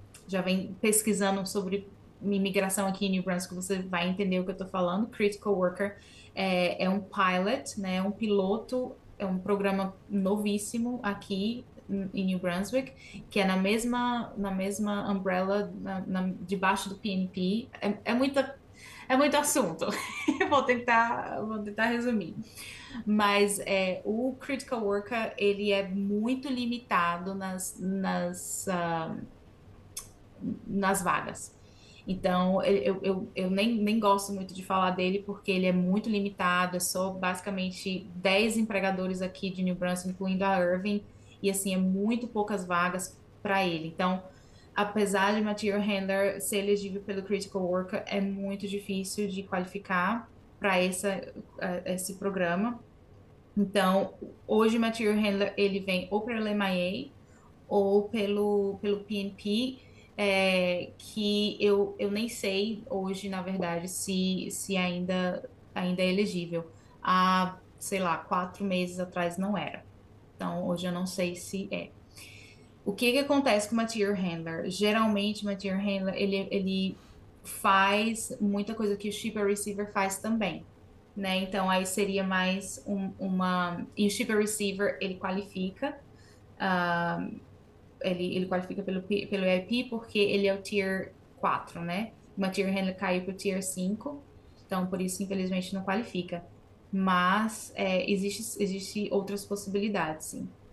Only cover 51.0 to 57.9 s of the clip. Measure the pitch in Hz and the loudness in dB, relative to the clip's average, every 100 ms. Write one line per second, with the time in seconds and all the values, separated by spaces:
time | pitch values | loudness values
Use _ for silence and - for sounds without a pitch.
51 | 202 185 - 208 - - 185 180 180 180 | -2 -2 -6 -12 -14 -8 -4 -4 -4 -4
52 | - 185 196 185 175 180 233 240 - - | -4 -4 -2 0 0 2 0 -4 -12 -20
53 | - - - - - 208 196 202 185 196 | -20 -20 -20 -20 -4 0 2 4 4 4
54 | 190 - - - - 214 226 233 226 226 | 2 -4 -14 -10 0 4 4 4 2 2
55 | 214 208 214 196 202 - 202 190 190 185 | 2 4 2 2 0 2 2 2 0 -2
56 | 180 214 220 220 214 208 196 180 180 220 | 0 -2 -2 -2 0 0 2 0 0 -4
57 | 277 - - - - - - 202 196 | -8 -16 -20 -20 -20 -18 0 2 6